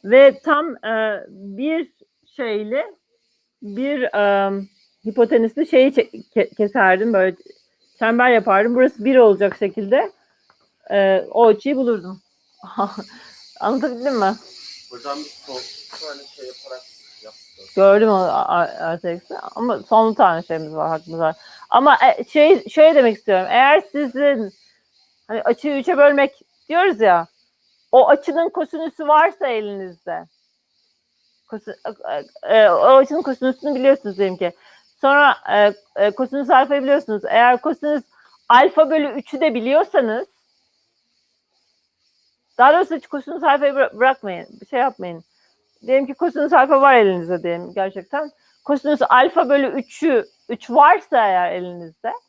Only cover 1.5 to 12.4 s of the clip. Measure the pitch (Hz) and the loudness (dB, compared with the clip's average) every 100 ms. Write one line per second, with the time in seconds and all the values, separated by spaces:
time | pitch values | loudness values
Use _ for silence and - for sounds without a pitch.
1.5 | 196 285 320 294 _ _ _ _ - 240 | -8 -6 -6 -8 _ _ _ _ -12 -8
2.5 | 214 214 254 453 _ _ _ _ _ _ | -8 -6 -8 -8 _ _ _ _ _ _
3.5 | _ 208 202 277 294 254 208 202 196 196 | _ -14 -8 -6 -4 -4 -2 0 0 -2
4.5 | 196 196 _ _ _ 220 226 233 233 226 | -6 -12 _ _ _ -10 -2 0 0 -2
5.5 | 285 330 269 269 269 - - - - - | -4 0 2 2 0 -4 -10 -8 -4 -4
6.5 | - 208 240 190 190 226 202 185 180 _ | -4 -4 0 2 2 0 0 -2 -4 _
7.5 | _ _ _ _ _ 226 233 247 233 214 | _ _ _ _ _ -2 0 2 2 2
8.5 | 196 226 247 254 233 220 262 226 196 196 | 0 0 2 0 0 0 4 4 4 -2
9.5 | - 196 208 202 262 392 _ _ _ _ | -2 -6 -6 -2 -2 -2 _ _ _ _
10.5 | _ _ _ _ 202 196 190 - - 233 | _ _ _ _ -2 0 0 -2 2 2
11.5 | 214 269 269 240 214 175 190 _ _ | 2 -2 -4 -4 -4 -8 -20 _ _